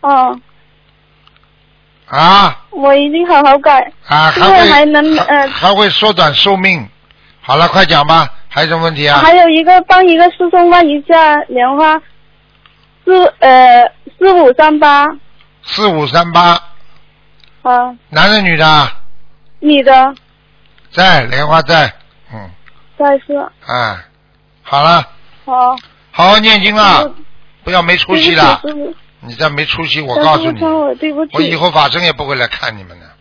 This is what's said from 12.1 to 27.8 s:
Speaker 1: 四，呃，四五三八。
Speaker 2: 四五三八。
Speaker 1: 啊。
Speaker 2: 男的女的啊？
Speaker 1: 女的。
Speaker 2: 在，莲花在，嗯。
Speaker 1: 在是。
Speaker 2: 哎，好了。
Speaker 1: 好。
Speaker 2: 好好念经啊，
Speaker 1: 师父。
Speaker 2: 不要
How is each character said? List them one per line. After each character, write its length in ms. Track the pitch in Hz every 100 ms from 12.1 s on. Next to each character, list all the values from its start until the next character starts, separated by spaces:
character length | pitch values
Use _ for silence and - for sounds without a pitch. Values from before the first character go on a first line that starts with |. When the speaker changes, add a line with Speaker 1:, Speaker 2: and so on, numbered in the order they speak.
| _ _ _ _ _ _ _ _ _
Speaker 1:
四， 220 | - 370 359 -
呃， 540 | 262 254 254 240 240 - - _
四 140 | 381
五 200 | 370 285
三 240 | 254 311 302
八。 280 | 302 285 294 294 - - _ _
Speaker 2:
四 240 | - - 208
五 200 | 160 147
三 240 | 151 175
八。 200 | 170 175 170 - - - - _ _ _ _ _ _
Speaker 1:
啊。 340 | 247 247 247 247 _
Speaker 2:
男 200 | 151 190
的 100 | 214
女 160 | 185 165
的 100 | 160
啊？ 340 | 151 139 - - - - _ - -
Speaker 1:
女 220 | 294 294
的。 320 | 262 262 269 277 _ _ _ _ _ _ _
Speaker 2:
在， 340 | - 185 160
莲 220 | 120 123 151
花 160 | 160
在， 280 | 139 165 131 - _ _ -
嗯。 180 | 113 95 87 - - - _
Speaker 1:
在 180 | 285 277 -
是。 80 | 285 - _ -
Speaker 2:
哎， 320 | 123 113 92 - _ _ _ _ _
好 200 | - 139
了。 260 | 156 170 - - - - -
Speaker 1:
好。 280 | 254 247 254 - _ _
Speaker 2:
好 180 | - 175
好 80 | 214
念 240 | 220 214
经 140 | 196 208
啊， 240 | 208 156
Speaker 1:
师 80 | -
父。 60 | - - - - _
Speaker 2:
不 60 | -
要 100 | 180